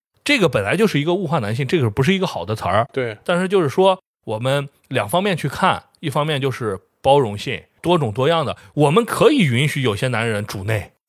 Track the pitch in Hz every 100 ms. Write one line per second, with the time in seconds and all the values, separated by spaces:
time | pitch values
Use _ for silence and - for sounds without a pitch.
0 | _ _ - 285 170 120 98 156 214 143
1 | 147 180 175 156 104 117 135 180 120 104
2 | 135 190 185 - 87 110 - 98 117 -
3 | 120 104 - 175 190 196 151 151 190 185
4 | _ _ - 107 127 143 139 _ - 120
5 | 104 175 202 175 143 - 185 135 - -
6 | 160 143 151 147 135 117 113 95 _ _
7 | 135 143 120 101 139 95 - _ 160 175
8 | 131 101 135 165 131 - - - 143 175
9 | 233 - 220 302 160 117 147 151 127 98
10 | 131 117 117 104 104 104 95 110 - _